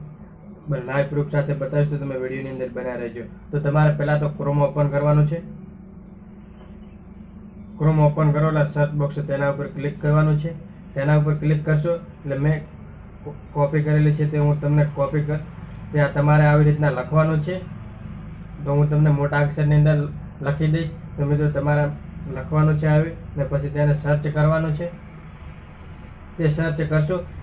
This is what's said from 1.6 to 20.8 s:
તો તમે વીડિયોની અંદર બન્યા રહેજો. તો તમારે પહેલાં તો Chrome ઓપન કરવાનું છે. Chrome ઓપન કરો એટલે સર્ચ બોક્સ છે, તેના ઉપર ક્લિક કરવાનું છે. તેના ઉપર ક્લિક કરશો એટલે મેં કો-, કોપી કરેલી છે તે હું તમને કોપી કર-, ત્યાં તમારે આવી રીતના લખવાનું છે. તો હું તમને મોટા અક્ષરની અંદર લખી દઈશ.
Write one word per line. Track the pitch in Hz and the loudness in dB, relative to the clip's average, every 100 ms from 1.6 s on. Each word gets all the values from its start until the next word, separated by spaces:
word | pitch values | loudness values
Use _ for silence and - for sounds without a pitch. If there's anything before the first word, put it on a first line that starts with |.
| 135 147 147 | -2 0 0
તો | 143 | -2
તમે | 135 131 | -4 -4
વીડિયોની | 127 135 135 | -6 -6 -8
અંદર | 131 127 | -6 -6
બન્યા | 120 127 | -6 -8
રહેજો. | 120 117 117 110 - - | -6 -8 -8 -12 -14 -6
તો | 147 | -4
તમારે | 147 151 151 - | 0 4 4 4
પહેલાં | 147 147 | 0 0
તો | 147 - | 0 -2
Chrome | 139 147 | -2 2
ઓપન | 143 147 147 | 2 2 0
કરવાનું | 143 147 151 151 | 2 4 4 4
છે. | 170 - - - - - - - - - - - - - - - - - - - - - - - - | 0 -8 -14 -16 -18 -18 -20 -20 -20 -20 -20 -20 -20 -20 -18 -18 -20 -20 -20 -20 -18 -18 -18 -16 0
Chrome | 151 156 | 2 4
ઓપન | 147 156 151 | 4 4 2
કરો | 147 156 | 2 2
એટલે | 156 | 2
સર્ચ | 143 147 147 | 0 0 0
બોક્સ | 147 143 | 0 -2
છે, | 147 143 | -2 -4
તેના | 139 143 | 0 0
ઉપર | 139 139 | -2 -6
ક્લિક | 143 143 - | -6 -6 -2
કરવાનું | 151 151 156 147 | 2 4 4 2
છે. | 165 - - - - | -2 -8 -14 -18 -10
તેના | 139 143 151 | -2 2 4
ઉપર | 147 | 4
ક્લિક | 147 151 156 | 2 2 0
કરશો | 156 147 170 | 2 0 2
એટલે | 170 - - 143 139 | -2 -4 -12 -6 0
મેં | 151 156 - - - - - - | 0 0 -4 -16 -18 -18 -18 -16
કો-, | - - - | -16 -16 -8
કોપી | 147 143 156 | 0 2 2
કરેલી | 151 151 151 | 2 4 4
છે | 147 147 | 2 0
તે | 151 | 2
હું | 147 147 | 2 2
તમને | 143 151 147 | 2 4 2
કોપી | - 139 151 | 0 -2 0
કર-, | 147 151 - - - - - | -2 -4 -6 -12 -14 -14 -4
ત્યાં | 147 139 | 0 2
તમારે | 143 147 151 151 | 2 4 6 6
આવી | 147 | 6
રીતના | 151 151 147 | 6 4 2
લખવાનું | 123 123 156 156 156 | 0 0 2 2 2
છે. | 170 180 - - - - - - - - - - | -2 -6 -8 -14 -14 -14 -14 -14 -14 -14 -14 -8
તો | 143 | 0
હું | 143 147 | 2 4
તમને | 151 151 | 4 4
મોટા | 143 143 - | 4 2 2
અક્ષરની | 147 - 147 | 0 2 4
અંદર | 151 151 147 147 - - - | 6 6 4 0 -6 -12 -6
લખી | 139 143 156 | -4 0 2
દઈશ. | 165 | 2